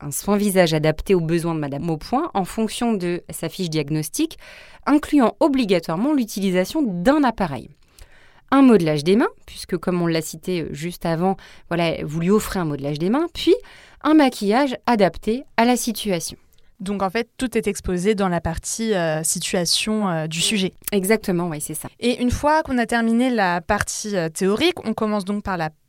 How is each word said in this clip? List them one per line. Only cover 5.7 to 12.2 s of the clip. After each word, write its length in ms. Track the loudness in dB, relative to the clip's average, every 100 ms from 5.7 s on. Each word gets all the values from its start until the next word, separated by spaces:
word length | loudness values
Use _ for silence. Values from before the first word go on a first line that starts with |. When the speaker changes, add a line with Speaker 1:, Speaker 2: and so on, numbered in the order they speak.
| 0 0 -2 0
Speaker 1:
l'utilisation 680 | 0 -2 -2 0 0 0 -2
d'un 400 | -2 0 2 2
appareil. 480 | 2 0 -4 -6 -12 -20 _ _ -20 -20 -20 _ _
Un 120 | 6
modelage 420 | 8 8 6 0
des 100 | 2
mains, 160 | 2 2 -2 -16
puisque 300 | -16 -8 -6
comme 260 | -2 0
on 60 | 0
l'a 140 | 0
cité, 400 | -4 -8 -6 -6
euh, 60 | -6
juste 340 | -8 -10 -6 -4
avant, 300 | 0 0 -2 -8 -20 -6
voilà, 340 | -2 -2 -2
vous 160 | -6
lui 120 | -2